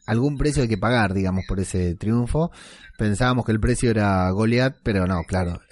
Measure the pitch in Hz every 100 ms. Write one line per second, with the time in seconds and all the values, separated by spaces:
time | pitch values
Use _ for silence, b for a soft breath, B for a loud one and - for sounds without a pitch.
0 | - 113 143 139 147 143 117 101 107 123
1 | 98 98 92 92 - 95 92 92 90 82
2 | 104 117 120 151 170 B B B B -
3 | 107 98 127 123 113 110 123 120 120 110
4 | 101 95 92 98 113 120 131 - 117 98
5 | 90 90 - 92 87 85 _